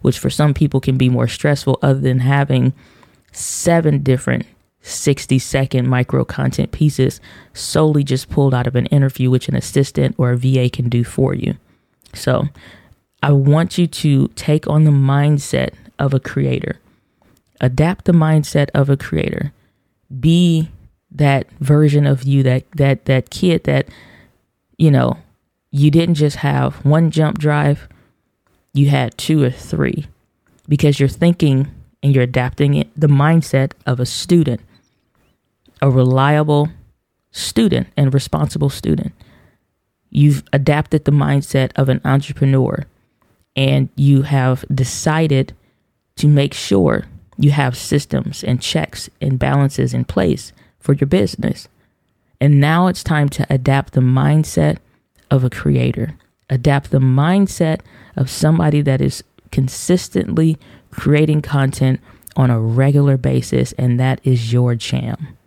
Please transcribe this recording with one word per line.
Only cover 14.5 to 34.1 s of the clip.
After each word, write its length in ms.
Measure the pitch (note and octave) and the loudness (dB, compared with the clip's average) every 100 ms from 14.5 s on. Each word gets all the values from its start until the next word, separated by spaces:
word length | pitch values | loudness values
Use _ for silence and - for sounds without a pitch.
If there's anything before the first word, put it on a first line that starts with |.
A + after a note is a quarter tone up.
| D3+ - | -2 0
on 160 | D3+ | 2
the 80 | D#3 | 4
mindset 840 | C#3+ C3+ C#3 D3 D3 - C3+ C3 - - - | 4 2 2 2 0 -2 -4 -4 -8 -20 -6
of 160 | C#3 | -2
a 60 | C3+ | -2
creator. 600 | - - C3+ B2+ - - _ _ _ _ _ _ _ _ | -4 -4 -2 -4 -6 -10 _ _ _ _ _ _ _ _
Adapt 440 | C3 B2+ D#3+ F#3 - | -4 0 0 0 2
the 60 | |
mindset 580 | E3+ D#3 D#3 D3 C#3+ C#3+ | 2 4 2 2 -2 0
of 160 | - C#3 | 0 0
a 80 | C#3 | 0
creator. 560 | - - - G1+ C#3+ _ _ _ _ _ _ C3+ | -2 -4 -4 -4 -8 _ _ _ _ _ _ -2
Be 500 | D3+ E3+ F3 D#3+ D#3+ - - _ _ | 2 4 4 2 -2 -8 -20 _ _
that 380 | C#3+ D3 C3+ - - | 0 2 2 -2 -8
version 440 | C#3 D3 D3+ D3 C#3+ | 2 4 4 4 2
of 180 | C#3 | 0
you, 200 | C3+ C#3 | 0 2
that, 260 | C3 B2+ - | 2 0 -4
that, 340 | D3 C#3 C3+ - | -2 0 0 0
that 240 | C3 - | -2 -2
kid 340 | - F3+ D#3+ | -2 0 0
that, 240 | - C3+ - - - - _ _ _ _ _ - | 0 -2 -4 -12 -20 -20 _ _ _ _ _ 0
you 140 | D#3 | 4
know, 260 | C3+ B2 - _ _ _ _ _ | 4 2 -4 _ _ _ _ _
you 180 | C#3+ D3+ | 0 2
didn't 260 | D#3 E3+ D#3+ | 4 2 0
just 220 | D3 - | 0 0
have 460 | C#3+ C#3 C3 - C#3 | -2 0 -2 -2 0
one 240 | D3+ E3 | 2 2
jump 300 | D#3 D3+ - | 2 -2 0
drive, 480 | D3+ D3 D3 D3 - _ _ _ _ _ _ _ _ | -2 0 0 -2 -6 _ _ _ _ _ _ _ _
you 160 | C#3 C#3+ | 0 2
had 280 | C3+ B2 - | 2 -2 -6
two 240 | - D#3 | -2 0
or 80 | B2+ | 0
three, 560 | B2+ - D#3 C2 - D3 _ _ _ _ _ - | -4 -8 -4 -2 -4 -10 _ _ _ _ _ -4
because 320 | D3 D3+ C#3+ | 0 2 2
you're 80 | C#3 | -2
thinking 640 | - E3+ F3 D3+ C3 C#3+ - - _ | 2 0 2 0 0 -2 -8 -20 _
and 100 | C#3 | 0
you're 100 | C3+ | 2
adapting 500 | B2 B2+ B2 - C#3+ | 2 -2 -4 0 0
it, 160 | C#3+ C#3+ - | 0 -2 0
the 80 | D3+ | 2
mindset 640 | C#3 D3 E3 - C3+ C3+ - - | 4 4 2 2 -2 -2 -4 -6
of 140 | B2+ | -4
a 60 | |
student, 540 | B2 | -4